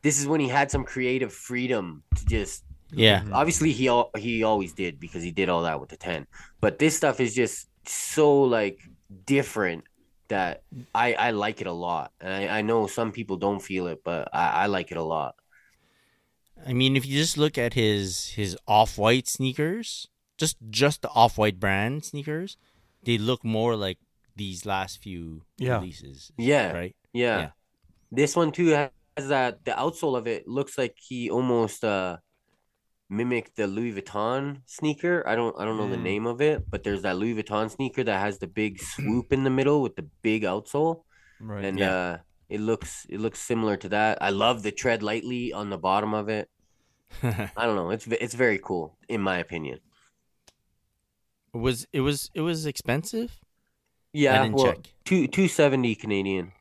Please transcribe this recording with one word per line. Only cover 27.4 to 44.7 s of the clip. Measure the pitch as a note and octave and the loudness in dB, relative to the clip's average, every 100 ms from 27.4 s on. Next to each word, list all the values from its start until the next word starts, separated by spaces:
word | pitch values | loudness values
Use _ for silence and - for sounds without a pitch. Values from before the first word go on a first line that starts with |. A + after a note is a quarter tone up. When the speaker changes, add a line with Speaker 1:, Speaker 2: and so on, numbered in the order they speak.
| D2 _ _ _ _ _ _ | -2 _ _ _ _ _ _
Speaker 1:
This | A#2+ D3 | 0 2
one, | F3 D#3+ | 2 0
too, | C#3+ E3+ | 2 4
has | D3 C#3 _ _ - C#3 | 4 0 _ _ -12 -2
that, | C#3 B2 - | 0 0 -2
the | - | -6
outsole | - D3 E3 D#3 B2 | -2 -2 -2 -2 -2
of | A2+ | -2
it | A2 - | -4 -4
looks | B2+ C#3 - | -4 -4 -4
like | B2 _ | -4 _
he | - B2+ A#2+ | -12 -6 -2
almost, | A2+ B2+ A#2+ A2 - | 0 2 2 2 0
uh, | A2 G2 F#2 E2+ _ _ _ _ _ _ _ _ _ | -2 0 -2 -6 _ _ _ _ _ _ _ _ _
mimicked | G2+ B2 A#2+ A2 - | -4 -2 -2 -4 -4
the | G#2 | -2
Louis | G2+ A#2+ | -2 -4
Vuitton | G2 G2 G#2 A2 C3 C#3+ C#3 - | -6 -6 -4 -2 -2 -4 -10 -16
sneaker. | - D3+ D3 F3 F3 - | -4 -4 -2 0 0 0
I | A2+ | 0
don't, | A#2 - | 0 -2
I | |
don't | G#2+ A2 | -4 -2
know | G#2 | -2
the | - | -2
Speaker 3:
Mm. | |
Speaker 1:
name | F2+ G#2 A2+ | -2 -2 -2
of | A#2+ | 0
it, | D3+ D3 - | 0 0 -4
but | G2+ | -6
there's | G#2 G2 | -4 -2
that | F#2+ F#2 | -2 0
Louis | A2+ | -2
Vuitton | A2 G#2+ G#2+ A2 | -2 -2 -2 -2
sneaker | - C3 - | -4 -4 -2
that | A2+ G2 | 0 0
has | G#2 G2 | 0 -4
the | F2 | -8
big | G#2+ G#2+ F#2+ | -2 -2 -4
Speaker 3:
<clears throat> | - - | -12 -6
Speaker 1:
swoop | A#2+ A#2+ A#2+ | 0 0 0
in | C3+ | 0
the | C3+ | 2
middle | C3 C3+ D3 | 2 4 2
with | A#2+ - | 0 -6
the | D2+ _ | -14 _
big | A2+ A2 | 0 0
outsole. | G2+ F#2 - C#3+ D#3+ E3 _ _ _ _ | 0 -2 -2 0 0 -2 _ _ _ _
Speaker 3:
Right. | A2 G2+ | -12 -6
Speaker 1:
And, | G2 G2 | -4 0
Speaker 2:
Yeah. | F#2+ | 0
Speaker 1:
uh, | F#2 F2+ E2+ _ _ _ | 0 -2 -6 _ _ _
it | G#2 | -4
looks, | G#2+ A2+ - - - | -2 -2 -4 -14 -12
it | G2+ | -6
looks | A2 - | -6 -6
similar | - A2+ A2 G2+ | -4 0 0 -2
to | F#2+ | -2
that. | G#2 G#2+ G2 | 2 2 2
I | G2 | 0
love | G2 A2 A#2+ | 2 2 2
the | G#2 | -4